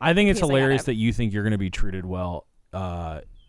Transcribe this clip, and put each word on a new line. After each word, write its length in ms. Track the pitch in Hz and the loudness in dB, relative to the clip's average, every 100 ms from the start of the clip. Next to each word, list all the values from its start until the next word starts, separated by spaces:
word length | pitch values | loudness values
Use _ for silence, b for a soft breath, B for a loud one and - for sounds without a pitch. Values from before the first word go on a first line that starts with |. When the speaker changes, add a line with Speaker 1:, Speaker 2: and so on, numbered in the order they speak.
Speaker 1:
I 120 | 143 | 0
think 140 | 175 208 | 4 4
it's 80 | 196 | 4
Speaker 2:
case 40 | |
I 40 | 160 | 2
got 60 | |
Speaker 1:
hilarious 280 | 135 135 135 | 2 2 2
Speaker 2:
it. 40 | 135 | 0
Speaker 1:
that 80 | |
you 180 | 110 113 | 0 0
think 200 | 110 113 | 0 0
you're 100 | 104 | 0
gonna 120 | 107 104 | 0 0
be 120 | 95 | -2
treated 340 | - 101 95 90 | 0 0 0 -6
well, 400 | 90 90 87 - _ _ | -6 -6 -8 -12 _ _
uh, 460 | 92 90 87 82 78 - - | -10 -8 -8 -8 -10 -14 -20